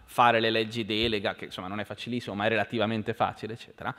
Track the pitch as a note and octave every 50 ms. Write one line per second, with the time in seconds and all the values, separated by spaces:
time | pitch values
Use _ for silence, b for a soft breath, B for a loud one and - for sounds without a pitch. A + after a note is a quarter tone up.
0 | B - - - A#2+ A#2+ A#2 A2+ A2+ A2+ A2 A2+ A2+ A2 A2+ A#2+ A2 F#2+ A2 G#2+
1 | A2+ A#2 G#2+ G2+ G2+ G2+ F2+ - F#2 - - - F#2 F#2 G2+ G#2+ G2+ - G#2 -
2 | - A#2+ A#2+ A#2+ - A#2+ G2 G2+ G#2 A2 A2+ G#2+ G#2 - A#2+ A2+ G#2 G#2+ A2+ A2
3 | G#2 A#2 A2 - G#2 G2 - - - G#2 A2+ - - - - - - A2+ -